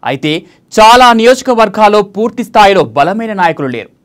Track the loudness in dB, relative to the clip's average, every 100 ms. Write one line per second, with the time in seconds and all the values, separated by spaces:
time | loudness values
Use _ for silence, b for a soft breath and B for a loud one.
0 | -6 -6 -4 -6 -8 b _ 0 4 4
1 | 4 4 2 0 0 0 0 2 0 0
2 | -2 -6 -6 -6 -4 2 2 2 -2 -2
3 | -2 -4 -8 -4 -4 -4 -8 -10 -14 _